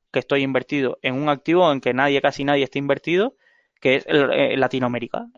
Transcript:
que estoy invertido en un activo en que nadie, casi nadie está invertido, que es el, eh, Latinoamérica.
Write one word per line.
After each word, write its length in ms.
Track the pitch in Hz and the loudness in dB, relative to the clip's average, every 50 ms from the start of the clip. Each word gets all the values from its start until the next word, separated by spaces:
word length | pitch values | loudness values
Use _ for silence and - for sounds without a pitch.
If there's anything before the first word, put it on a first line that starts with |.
| _ _ | _ _
que 80 | - 131 | -4 -4
estoy 240 | - - 143 139 135 | -2 0 0 0 0
invertido 560 | 135 127 127 120 - 143 143 131 120 - - | 0 -2 -2 -2 -2 -2 -2 -2 -2 -4 -4
en 140 | - 135 127 | -6 -6 -4
un 140 | 135 151 151 | -2 -2 -2
activo 420 | 147 - - - 165 180 180 160 | -2 -2 0 0 2 4 4 4
en 80 | 139 131 | 2 0
que 140 | - 127 123 | -2 -2 0
nadie, 280 | 131 143 143 139 139 | 2 2 2 2 2
casi 220 | 139 143 - - 139 | 2 0 -2 -2 -2
nadie 220 | 143 147 143 135 | 0 0 0 0
está 120 | - - | -2 -4
invertido, 580 | 139 143 139 139 139 - 160 170 185 214 269 - _ _ _ _ _ _ _ _ _ | -4 -2 -2 -2 -2 -2 -2 0 0 0 -2 -4 _ _ _ _ _ _ _ _ _
que 160 | - 135 131 | 2 2 2
es 100 | 135 - | 2 2
el, 220 | - 160 147 139 120 - | 0 2 2 2 2 2
eh, 240 | 143 139 - - | 0 0 0 2
Latinoamérica. 680 | 135 131 123 - 131 127 120 123 120 117 - - - 240 233 _ | 0 0 0 0 -2 -2 -2 -4 -6 -6 -8 -8 -10 -10 -12 _